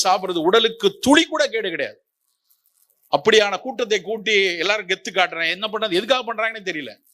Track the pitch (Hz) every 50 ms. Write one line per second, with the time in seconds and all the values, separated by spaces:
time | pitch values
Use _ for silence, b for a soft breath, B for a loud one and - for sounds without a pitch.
0 | - 190 185 208 185 185 180 170 156 175 202 226 226 226 226 - 196 196 - -
1 | - 254 285 330 349 - 311 311 294 240 214 226 214 185 165 147 135 104 107 _
2 | _ _ _ _ _ _ _ _ _ _ _ _ _ _ _ _ _ _ _ _
3 | _ _ - 147 - 220 220 214 208 202 190 175 - 254 254 262 247 202 214 196
4 | 160 185 226 220 190 220 214 196 196 190 175 170 160 196 208 214 196 175 190 190
5 | - - 175 190 180 170 165 165 165 160 175 185 220 214 196 214 220 214 170 185
6 | 226 220 262 254 240 226 226 214 226 220 226 220 190 185 165 151 135 110 104 -
7 | _ _